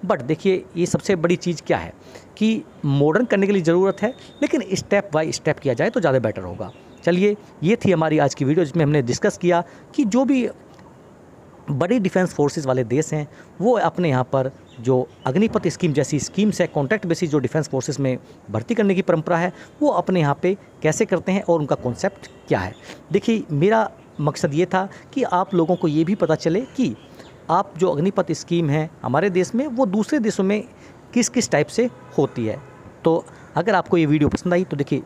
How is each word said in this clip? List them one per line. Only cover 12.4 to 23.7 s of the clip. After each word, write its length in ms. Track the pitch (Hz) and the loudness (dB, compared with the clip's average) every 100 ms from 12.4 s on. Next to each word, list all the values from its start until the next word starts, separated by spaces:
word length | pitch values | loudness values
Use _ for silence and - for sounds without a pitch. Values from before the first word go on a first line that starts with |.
| 147 151 135 | -2 0 -2
वाले 180 | 127 | -2
देश 300 | 120 127 156 | 0 -2 -2
हैं, 140 | 156 147 - - - | -4 -8 -12 -20 -4
वो 180 | 196 233 | 0 2
अपने 300 | 165 - 175 | 0 0 0
यहाँ 160 | 131 | 0
पर 260 | 127 135 131 - - - | 0 -2 -2 -6 -20 -8
जो 280 | 113 131 127 - - | 0 0 0 -6 -4
अग्निपथ 420 | 139 220 220 180 | 0 0 0 -4
स्कीम 240 | - 175 | -2 -2
जैसी 260 | 147 139 147 | 0 0 -2
स्कीम्स 420 | - - 214 180 | -4 0 0 0
है, 60 | 165 | -2
कॉन्ट्रैक्ट 400 | - 139 214 185 | -2 -2 -2 -2
basis 240 | 165 170 | -2 0
जो 80 | 147 | 0
डिफेंस 300 | 123 165 147 | 0 -2 -2
फोर्सेज 300 | 131 - 135 | -4 -4 -4
में 200 | 139 123 - - - | -2 -4 -8 -20 -8
भर्ती 240 | 110 - | -6 -4
करने 200 | 233 202 | 0 2
की 80 | 185 | 0
परंपरा 360 | 196 170 156 170 | 2 0 0 0
है, 140 | 180 - - - | -2 -6 -20 -2
वो 60 | 294 | 0
अपने 320 | 196 - 185 | 0 0 2
यहाँ 180 | 151 139 | 2 0
पे 140 | 180 196 - - | -2 -4 -8 -4
कैसे 220 | 151 151 | -2 0
करते 280 | 220 170 165 | 0 0 0
हैं 100 | 190 | -2
और 180 | - 170 | 2 0
उनका 160 | 147 147 | 2 -2
concept 540 | 123 120 202 - - - - | -2 -4 -6 -6 -20 -20 -4
क्या 100 | 127 | -2
है। 160 | 92 98 - - - | -2 -12 -20 -20 -2
देखिए, 320 | 180 - 226 - | -2 2 0 0
मेरा 380 | 147 180 | 0 2